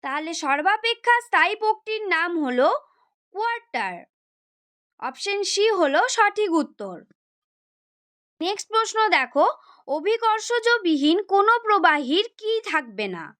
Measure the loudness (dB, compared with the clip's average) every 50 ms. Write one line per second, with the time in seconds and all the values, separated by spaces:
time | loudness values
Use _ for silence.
0 | -6 -6 -6 -6 -6 -6 -8 -6 -2 0 0 2 2 2 0 2 0 -2 -4 -2
1 | 2 2 4 4 2 2 2 4 4 4 2 0 0 0 0 0 _ -8 -6 -6
2 | -2 -2 -2 0 0 -2 -2 -2 -2 -2 2 2 2 2 2 0 -4 _ _ _
3 | _ _ _ _ _ _ _ -6 -4 -4 -4 -6 _ _ -8 -6 -6 -6 -8 -10
4 | -16 _ _ _ _ _ _ _ _ _ _ _ _ _ _ _ _ _ _ _
5 | -10 -10 -10 -8 -8 -6 -4 -4 -4 -4 0 0 2 2 2 2 0 2 2 2
6 | 0 0 2 2 0 0 2 0 -2 0 0 0 -2 -2 _ _ -12 -12 -12 -14
7 | -18 _ _ _ _ _ _ _ _ _ _ _ _ _ _ _ _ _ _ _
8 | _ _ _ _ _ _ _ _ -6 -6 -6 -6 -8 _ -2 -2 -2 0 0 0
9 | 2 2 2 2 0 0 0 2 2 2 0 -2 _ _ -20 _ _ -6 -6 -4
10 | -2 -2 -2 0 0 0 0 0 -2 -2 -2 0 2 2 2 2 2 0 0 2
11 | 2 2 2 2 0 0 2 2 4 4 2 2 2 0 0 4 4 2 2 2
12 | 0 -2 0 -2 -2 -2 _ -10 -4 -4 -4 -4 -4 -4 -4 -4 -4 -6 -8 -8
13 | -6 -6 -6 -10 -12 -14 -18 _